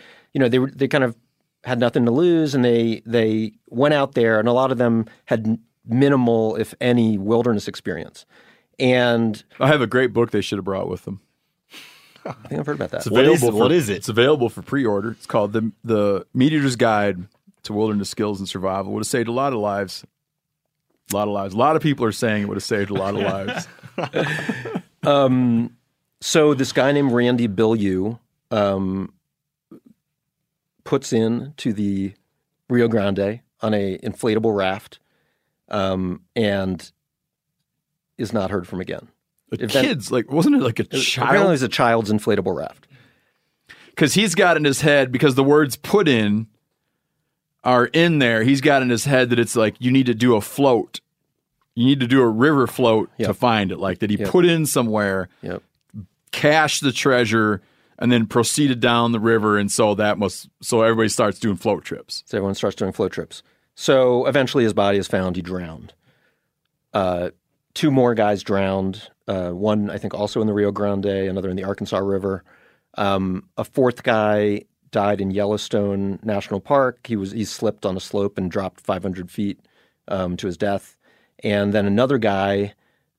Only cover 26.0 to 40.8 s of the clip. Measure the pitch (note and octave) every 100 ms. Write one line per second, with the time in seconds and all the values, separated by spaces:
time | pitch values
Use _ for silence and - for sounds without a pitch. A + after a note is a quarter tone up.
26 | _ _ - E3 D3+ C3+ C3 - C3 C#3+
27 | C#3 A#2+ A#2+ B2 A#2 F#2+ A2 A2+ G2+ F#2
28 | G2+ A#2 _ _ _ A2+ G2+ G2 F#2+ F#2+
29 | F#2+ _ _ _ _ _ _ - _ _
30 | _ _ _ _ _ _ _ _ - C3+
31 | - A#2 A2 A#2+ C3 - B2 G#2 G2+ G2
32 | G2 - _ _ _ _ - B2 A#2 A2
33 | G2+ G2 G2 A#2 - _ A2 G#2 G2 F#2+
34 | A2+ - A#2+ G#2+ A2+ G2+ F#2+ G2 - -
35 | _ _ _ _ _ _ _ G#2 F#2+ F#2+
36 | F#2 F2 - A#2+ G#2+ G2+ F#2+ F2+ - _
37 | _ _ _ _ _ _ _ _ _ _
38 | _ - G2+ A2 F#2+ G2 F2 F#2 F2+ -
39 | - _ _ _ _ - A#2 - C#4 E3
40 | F#2 B2 - D3 A3 C#4 B2+ A2+